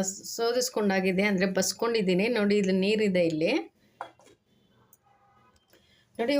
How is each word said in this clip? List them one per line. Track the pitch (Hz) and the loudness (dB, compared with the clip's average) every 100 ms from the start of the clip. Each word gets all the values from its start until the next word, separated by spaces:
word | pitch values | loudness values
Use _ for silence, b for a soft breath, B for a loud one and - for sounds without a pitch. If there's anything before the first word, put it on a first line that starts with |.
| 190 - - | 0 -4 -10
ಸೋದಿಸ್ಕೊಂಡಾಗಿದೆ, | - 233 240 247 - 202 190 185 185 208 | -4 -2 0 -2 0 0 2 0 0 0
ಅಂದ್ರೆ | 190 190 190 | 0 0 0
ಬಸ್ಕೊಂಡಿದ್ದೀನಿ. | 190 - 226 226 190 180 220 427 | -2 -2 -2 0 0 2 2 0
ನೋಡಿ, | 202 208 | 2 2
ಇಲ್ಲಿ | 190 190 | 2 0
ನೀರಿದೆ | 190 214 208 180 165 | 0 0 0 2 0
ಇಲ್ಲಿ. | 160 170 294 - _ b b - - - _ _ _ _ _ _ _ _ _ _ _ _ _ _ b b b b - | 0 0 0 -4 _ b b -18 -20 -20 _ _ _ _ _ _ _ _ _ _ _ _ _ _ b b b b -6
ನೋಡಿ, | 240 285 | 0 2